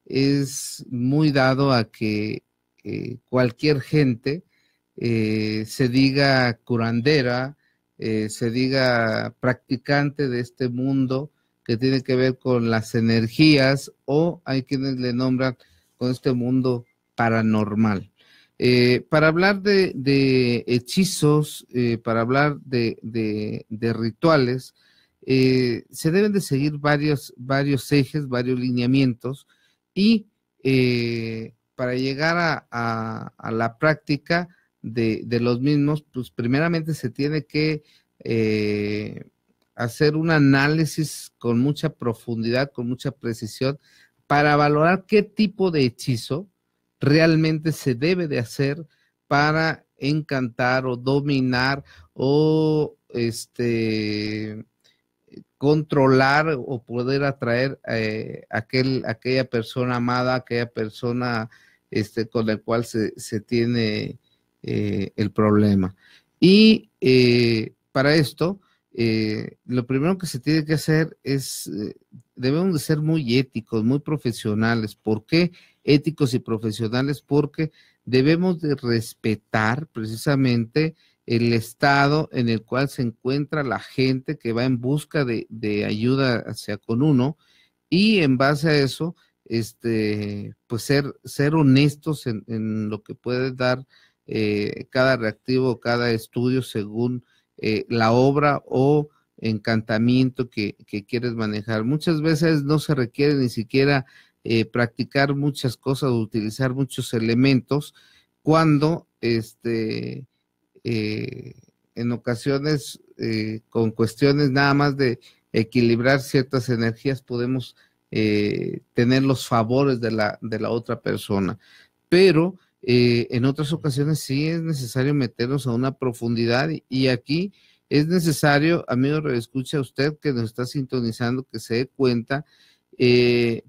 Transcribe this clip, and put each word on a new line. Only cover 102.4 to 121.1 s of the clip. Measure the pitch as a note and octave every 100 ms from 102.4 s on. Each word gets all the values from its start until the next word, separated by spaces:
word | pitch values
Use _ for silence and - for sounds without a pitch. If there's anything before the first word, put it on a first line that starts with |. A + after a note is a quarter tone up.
| E3 D#3
no | C#3 D3+
se | -
requiere | C#3+ A#2+ - C#3+
ni | C#3+ B2
siquiera, | A#2 G#2+ C3+ C#3 C#3 - - _ _
eh, | - A#2 A2
practicar | A#2+ A#2 - A#2+ C#3 C#3
muchas | C#3 D3 C3+ B2+ -
cosas | C3 C3+ C#3
o | A#2
utilizar | A2 A2+ G#2+ G#2+ C3 C3
muchos | C3+ - B2
elementos | A#2+ A2+ A#2 C3+ B2+ - C#3 D3 _ _ _ _ _
cuando, | - D#3+ D#3+ D3 D3+ E3+ - -
este, | A#2 A#2 A2 _ A#2 A2+ A2 A#2 A#2+ B2+ C3 _ _ _ _ _
eh, | - A2+ G#2+ G#2+ - - B2 - _ _ _ -
en | A#2+
ocasiones, | A#2 - A#2 C#3+ C#3 D3 D3+ - - _ -
eh, | A#2 A2 G#2+ A2 _
con | A#2 A2+
cuestiones | A2 A2+ - C#3+ C#3+ C#3+
nada | C3+ C#3+
más | C#3+ C#3+ C#3
de | C3 A2+ - _ _
equilibrar | A2 G#2+ B2 A#2 A#2 B2 C#3
ciertas | B2+ C#3 B2+ C3+ A#2+
energías | A#2 A2+ A2+ C#3 C3+
podemos, | - A#2+ B2 C3 A#2+ _ _ _ -
eh, | A2 G#2+ G#2 G#2 - - - _
tener | - A#2+ C3
los | C3+ C3 -
favores | A#2+ A2 B2+ C#3 B2
de | A2+
la, | A2 G#2 -
de | A#2 A2
la | G#2+
otra | A#2 A#2 A#2
persona. | G#2